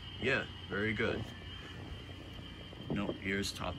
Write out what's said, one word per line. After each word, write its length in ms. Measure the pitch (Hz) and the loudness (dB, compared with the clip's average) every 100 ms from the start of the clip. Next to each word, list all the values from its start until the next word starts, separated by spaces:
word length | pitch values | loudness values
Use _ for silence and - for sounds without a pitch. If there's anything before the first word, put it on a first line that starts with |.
| - - | -8 0
yeah, 220 | 110 127 - - - | 4 4 2 -4 -2
very 220 | 95 107 | 2 4
good. 320 | 107 113 - - - - - - - - - - - - - - - - - - | 4 4 2 0 -6 -8 -6 -8 -8 -6 -6 -6 -8 -8 -8 -8 -8 -8 -8 0
No, 240 | 101 101 - | 2 2 2
ears, 280 | 92 98 98 | 2 4 2
top 220 | - 90 | 0 -2